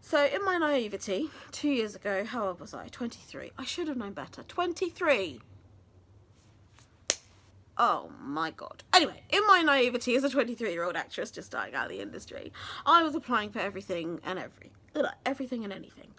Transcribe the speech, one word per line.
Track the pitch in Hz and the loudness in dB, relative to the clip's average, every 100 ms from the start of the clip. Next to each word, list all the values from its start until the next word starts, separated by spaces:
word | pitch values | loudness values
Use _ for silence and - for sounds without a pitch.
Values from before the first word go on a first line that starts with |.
So | - 311 | 2 4
in | 285 - | 4 2
my | 392 359 | 0 2
naivety, | 311 285 220 202 - 190 302 - - | 4 2 0 -6 -4 -2 -2 -8 -14
two | - 294 | -4 0
years | 269 220 | 2 0
ago, | 196 208 196 | -4 -4 -2
how | 220 240 202 | -2 -2 -2
old | 175 | -4
was | - | -8
I? | 135 85 | -12 -12
Twenty-three. | - 240 - - 135 131 - | -8 -8 -8 -16 -14 -14 -12
I | |
should | 262 - 339 | -8 -4 -4
have | 262 | -4
known | 202 | -6
better. | 196 135 - | -8 -10 -12
Twenty-three. | - - 359 349 359 - 349 254 185 127 - - - - - - _ - - _ - - - - - _ _ - - - - - - - | -14 -2 -2 0 -4 0 4 4 2 -6 -16 -20 -20 -20 -20 -20 _ -20 -20 _ -20 -20 -20 -20 -20 _ _ -4 -4 -20 -20 -20 -20 0
Oh | 233 165 82 76 | 2 2 -4 -14
my | 104 143 160 | -8 -4 -4
God. | - - - - | -6 -14 -16 6
Anyway, | 359 285 - - | 6 6 -2 0
in | 381 415 | 2 8
my | 370 | 8
naivety | 320 277 247 233 247 | 8 6 4 2 2
as | 240 | 2
a | 277 | 4
twenty-three-year-old | 247 233 226 226 170 170 | 2 0 0 -4 -2 -2
actress | 165 - - 185 | -2 -6 -6 -8
just | - - | -8 -10
starting | - 98 | -6 -4
out | 127 117 | -4 -4
of | |
the | 92 | -4
industry, | 101 - - - 50 - - - - | -8 -10 -12 -12 -12 -14 -12 -8 6
I | 330 | 6
was | 320 | 6
applying | 294 - 240 208 | -2 0 0 0
for | 208 | -4
everything | 196 196 196 175 165 170 | -4 -6 -6 -4 -4 -6
and | - 185 | -6 -8
every, | 131 - - - - | -8 -14 -20 -20 -12
ugh, | - - - - | -2 -2 0 -6
everything | 269 262 247 | -4 -6 -6
and | 214 | -6
anything. | 190 160 - - | -10 -14 -20 -20